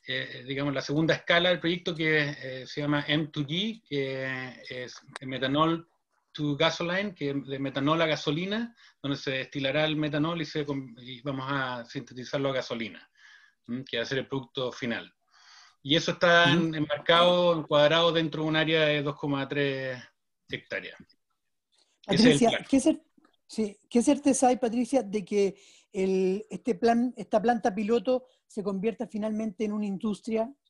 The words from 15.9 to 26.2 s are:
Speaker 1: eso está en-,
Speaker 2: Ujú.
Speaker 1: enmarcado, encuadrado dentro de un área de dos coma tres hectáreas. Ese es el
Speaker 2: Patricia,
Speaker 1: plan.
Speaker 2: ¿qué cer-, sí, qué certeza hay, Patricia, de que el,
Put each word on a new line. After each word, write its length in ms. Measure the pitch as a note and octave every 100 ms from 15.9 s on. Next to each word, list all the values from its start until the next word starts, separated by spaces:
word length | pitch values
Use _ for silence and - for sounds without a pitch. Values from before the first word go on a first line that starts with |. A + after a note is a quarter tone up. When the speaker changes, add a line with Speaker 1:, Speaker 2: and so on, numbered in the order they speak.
| D#3+
Speaker 1:
eso 160 | D#3+
está 400 | - F3+ E3+ E3+
en-, 160 | E3+ D#3+
Speaker 2:
Ujú. 60 | D#3
Speaker 1:
enmarcado, 840 | D3+ D3 - E3+ F3+ F3+ F3 E3
encuadrado 540 | D3 D3 D3 D#3+ E3+
dentro 300 | E3 D#3+ D3
de 60 | D#3+
un 60 | D#3
área 260 | D#3 D#3+
de 200 | D3+ D3
dos 140 | C#3+ C#3+
coma 320 | D3 C#3 C3+
tres 500 | C#3+ C#3+ C3+ C3+ B2+ - _ _ _ _
hectáreas. 480 | A#2+ _ G2 F2+ - - _ _ _ _ _ _ _ _ _ -
Ese 80 |
es 60 | F#3
el 60 | A#3+
Speaker 2:
Patricia, 220 | F#3+ A3+
Speaker 1:
plan. 140 | - -
Speaker 2:
¿qué 80 | C4+
cer-, 260 | D#4 D#4 _ _ _ _ _
sí, 320 | - G#3+ G3+ _
qué 120 | A#3+
certeza 460 | A#3 C#4+ C#4+ B3+ B3
hay, 100 | B3+
Patricia, 440 | A#3+ A#3 A#3+ C4+
de 220 | G3+ G#3
que 320 | F3+ G#3 G3 F#3+ - _ _
el, 520 | F#3+ F#3+ F#3+